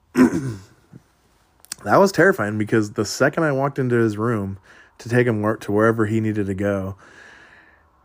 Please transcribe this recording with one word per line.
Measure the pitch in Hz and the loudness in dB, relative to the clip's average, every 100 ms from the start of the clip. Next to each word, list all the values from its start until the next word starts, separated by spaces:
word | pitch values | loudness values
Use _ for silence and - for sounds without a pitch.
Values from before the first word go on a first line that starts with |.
<clears throat> | _ | _
that | - 254 160 135 101 - _ _ - _ _ _ _ _ _ _ - | 2 2 2 -6 -10 -16 _ _ -20 _ _ _ _ _ _ _ -12
was | 101 135 196 | 2 4 4
terrifying | - 190 185 104 107 | 4 2 2 -2 -4
because | 107 117 104 | 0 0 0
the | 110 | -4
second | 104 - 131 - | -6 0 0 2
I | 156 | 0
walked | 135 139 139 | 0 -2 -4
into | 127 120 | -2 0
his | 113 104 | 0 0
room | 113 110 98 98 _ - _ - | -4 -4 -6 -10 _ -20 _ -20
to | 120 | -2
take | 123 120 | 0 2
him | 107 | 0
where, | 107 110 | -2 -4
to | - | -2
wherever | 101 113 113 104 | 2 2 2 0
he | 110 | 0
needed | 110 107 98 | -2 -2 -4
to | |
go, | 95 101 98 95 95 - - - - - - _ _ _ _ | -4 -2 -4 -6 -12 -20 -20 -20 -20 -20 -20 _ _ _ _